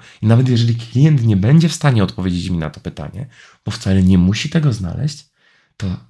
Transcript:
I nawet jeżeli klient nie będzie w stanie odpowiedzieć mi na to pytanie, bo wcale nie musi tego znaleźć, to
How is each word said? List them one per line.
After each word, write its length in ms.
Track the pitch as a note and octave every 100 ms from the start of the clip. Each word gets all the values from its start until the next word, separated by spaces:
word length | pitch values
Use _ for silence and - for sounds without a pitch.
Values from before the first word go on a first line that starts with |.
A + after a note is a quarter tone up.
| - -
I 60 | G#2+
nawet 220 | A#2 B2+
jeżeli 260 | A#2 A#2 A#2
klient 480 | - B2 D3+ D3+
nie 140 | A2+ G2+
będzie 320 | G#2 D3+ E3
w 40 |
stanie 300 | - D3 A#2
odpowiedzieć 460 | F#2+ - F#2 F2+ F#2
mi 80 | F2
na 120 | D2+
to 100 | -
pytanie, 480 | F2+ - D2+ - - _ - _ -
bo 60 |
wcale 320 | - - F#2+
nie 140 | F#2 F#2+
musi 320 | F2+ G#2+ D3+
tego 240 | E3 D3
znaleźć, 560 | G2+ F2+ E2 D3+ - - _ _ _ _ -
to 200 | G2 F2+ -